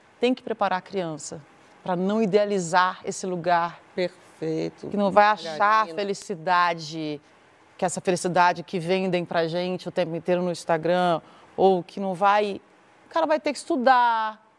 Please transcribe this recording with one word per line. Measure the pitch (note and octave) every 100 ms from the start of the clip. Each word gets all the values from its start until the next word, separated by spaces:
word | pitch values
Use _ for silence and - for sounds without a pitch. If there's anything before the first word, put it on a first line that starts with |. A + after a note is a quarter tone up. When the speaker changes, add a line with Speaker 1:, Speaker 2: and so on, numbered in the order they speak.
| _ -
Speaker 1:
tem | A#3+
que | B3+
preparar | - A3 G3 F#3
a |
criança | - G3 E3 D3+ - D#3+ C#3 - - -
pra | - F3+
não | F#3 A3
idealizar | A3 G#3 G#3 G3+ E3+ F3+ F#3 -
esse | - F#3 F#3+
lugar. | F3+ E3 E3+ E3+ E3 -
Speaker 2:
Perfeito. | - F3+ - - - D#3+ D#3+ E3 - -
Speaker 1:
Que | G3+
não | G3+
vai | F#3+ G#3
achar | G#3+ E3
a | D#3
Speaker 2:
Margarina. | G#3 A3 G#3
Speaker 1:
felicidade, | D#3+ G3+ G3 - F3 D#3+ F3 F3 E3+ D3+ E3 D3+ D3 _ _ _ _ _ -
que |
essa | F#3 F3
felicidade | - F3 F#3 F3 F3 E3
que | - F#3+
vendem | E3 F#3+ F#3+ F3
pra | E3 F3 E3
gente | F3 F3+ F3+ -
o |
tempo | - E3
inteiro | E3 - F3+
no | F3+
Instagram, | E3 - E3 E3 F3+ F3+ D#3 - - - -
ou | F#3+ F#3
que | E3+ -
não | G3
vai... | F3 G3+ G#3 G#3 F#3+ _ _ _ _ -
o |
cara | E4 D#4
vai | D#4
ter | D4
que | C4+
estudar, | - E4 A#3+ B3+ A#3+ A3+ A3 G#3+ _